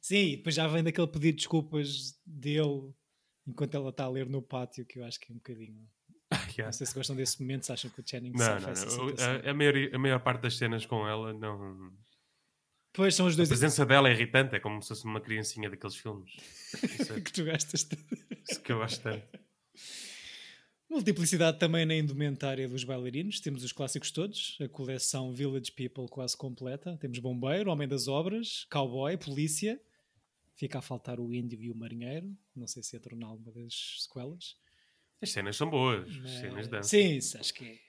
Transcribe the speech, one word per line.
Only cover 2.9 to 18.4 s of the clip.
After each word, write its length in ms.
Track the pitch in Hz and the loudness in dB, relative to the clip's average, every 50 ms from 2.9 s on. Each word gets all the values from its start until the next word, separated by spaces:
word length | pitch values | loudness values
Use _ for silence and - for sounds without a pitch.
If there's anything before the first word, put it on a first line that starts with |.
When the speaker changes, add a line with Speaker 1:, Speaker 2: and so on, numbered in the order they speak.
| 143 _ _ _ _ _ _ _ _ _ _ - | -16 _ _ _ _ _ _ _ _ _ _ -12
Speaker 1:
enquanto 260 | 123 - 147 139 - | -4 -4 -4 -2 -2
ela 160 | 143 139 131 127 | -2 -4 -4 -4
tá 100 | - 143 | -4 -2
a 40 | 131 | -2
ler 180 | 127 135 135 127 | -2 -2 -2 -2
no 140 | 135 139 | -4 -4
pátio, 440 | 123 - - 127 127 120 - - 123 | -4 -4 -6 -6 -6 -6 -8 -12 -14
que 120 | - - 127 | -12 -12 -14
eu 40 | 123 | -12
acho 160 | 117 113 - | -10 -12 -12
que 120 | - _ | -12 _
é 20 | 117 | -16
um 40 | 117 | -16
bocadinho 500 | _ - 123 110 113 107 110 107 110 110 _ _ _ | _ -14 -14 -12 -12 -16 -16 -20 -20 -20 _ _ _
Speaker 2:
<laughs> 240 | _ - _ _ _ | _ -20 _ _ _
Ah, 60 | - - - - | -2 -2 -2 -4
yeah. 160 | - - 110 | -4 -4 -4
Speaker 1:
Não 80 | 110 107 | -4 -4
sei 120 | - 143 127 | -4 -4 -4
se 60 | - | -4
gostam 200 | 135 127 - 139 | -4 -4 -4 -2
desse 240 | 131 135 127 - - | -2 0 -2 -2 -2
momento, 240 | 135 127 135 135 - - | -2 -4 -4 -4 -4 -6
se 40 | |
acham 180 | 131 117 - 123 | -6 -6 -8 -10
que 100 | - - | -10 -12
o 20 | 117 | -10
Channing 260 | - - 127 123 123 | -8 -8 -8 -8 -4
Speaker 2:
Não, 80 | 123 123 | 2 6
Speaker 1:
safa 200 | 120 113 104 101 | 6 6 6 4
Speaker 2:
não, 80 | 95 92 | 0 -4
Speaker 1:
essa 140 | 90 92 95 | -4 -4 -2
Speaker 2:
não. 60 | 110 | -2
Speaker 1:
situação. 500 | 117 123 127 135 139 - 127 123 127 135 - | -2 -2 -2 -2 0 0 2 2 2 2 0
Speaker 2:
A, 40 | 139 | 0
a 20 | 143 | 2
maior, 200 | 147 147 143 139 139 135 139 - | 6 6 6 8 6 4 2 2
a 40 | 131 | 2
maior 200 | 131 135 131 127 | 4 4 4 4
parte 220 | 123 - 123 120 | 4 2 2 2
das 160 | 120 123 120 - | 2 0 0 2
cenas 260 | 123 117 113 113 110 | 0 0 0 0 -2
com 220 | - - 113 107 107 | -2 0 0 0 0
ela 240 | 107 110 110 110 110 | -2 -2 -2 -6 -6
não. 580 | 107 110 107 104 101 98 98 95 95 95 92 92 101 113 _ _ _ _ _ _ _ _ _ _ _ _ _ _ _ _ _ | -6 -4 -6 -4 -6 -8 -10 -10 -12 -14 -16 -18 -20 -20 _ _ _ _ _ _ _ _ _ _ _ _ _ _ _ _ _
Speaker 1:
Pois, 220 | _ - 190 196 175 | _ 4 6 6 6
são 120 | - 185 180 | 8 6 6
os 80 | 165 | 8
dois 140 | 151 175 151 | 6 6 6
Speaker 2:
A 20 | |
presença 340 | 143 117 131 156 139 - 143 | 6 6 6 4 6 6 6
dela 240 | 117 131 139 139 131 | 10 10 10 10 10
é 40 | 120 | 8
irritante, 420 | 110 120 117 117 131 135 131 120 | 6 4 4 6 6 6 6 2
é 40 | 101 | -2
como 220 | - 107 104 107 | -2 -2 -6 -4
se 60 | 98 - | -6 -8
fosse 160 | 110 104 117 | -10 -8 -6
uma 140 | 113 107 107 | -4 -4 -4
criancinha 500 | 107 - 110 107 107 101 - 110 107 101 | -4 -4 -4 -4 -2 -4 -6 -4 -6 -6
daqueles 260 | 95 95 - 101 95 - | -6 -8 -10 -10 -10 -8
filmes. 340 | - 113 107 101 92 92 - - - - - - - - - - | -10 -10 -10 -10 -12 -16 -20 -20 -18 -18 -18 -18 -16 -12 -10 -4
Isso 320 | - 226 - - - - 110 | -4 -4 -2 -2 -4 -4 -4
é 60 | 226 | -6
Speaker 1:
<laughs> 20 | |
Que 100 | 180 - | -6 -6
tu 120 | - - 165 | -4 -2 -2
gostas 380 | 151 160 151 - - - 147 - | 0 0 0 -2 -2 0 -2 -2
de 140 | - - 151 - - - - - _ - - | -2 -4 -10 -6 -8 -10 -10 -8 _ -16 -14